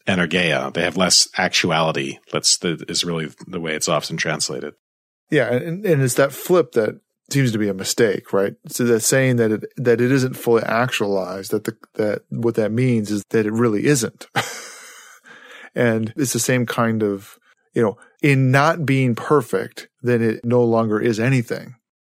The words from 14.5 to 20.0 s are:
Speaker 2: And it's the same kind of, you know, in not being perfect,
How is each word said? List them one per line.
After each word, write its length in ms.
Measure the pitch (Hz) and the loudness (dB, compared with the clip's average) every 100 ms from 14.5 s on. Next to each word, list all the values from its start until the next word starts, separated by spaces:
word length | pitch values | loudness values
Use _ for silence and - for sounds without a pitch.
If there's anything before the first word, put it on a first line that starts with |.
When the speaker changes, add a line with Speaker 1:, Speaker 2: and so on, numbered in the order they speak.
| - - - - - - - - - - - - - | -10 -16 -20 -20 -20 -20 -20 -20 -20 -20 -20 -10 -2
Speaker 2:
And 380 | 120 113 110 - | 0 0 -2 -4
it's 180 | 131 | -4
the 60 | 120 | -2
same 260 | - 127 117 | 0 0 0
kind 380 | - 117 113 | 0 0 0
of, 360 | 107 98 104 - _ _ _ | 0 -2 -8 -20 _ _ _
you 80 | 120 | 0
know, 160 | 110 - - _ | 0 -2 -12 _
in 300 | 147 135 131 | 2 4 4
not 340 | 139 151 170 135 | 4 2 2 0
being 300 | 135 131 110 | 2 2 0
perfect, 720 | - 151 120 95 117 - - _ | 2 0 2 -2 -4 -10 -20 _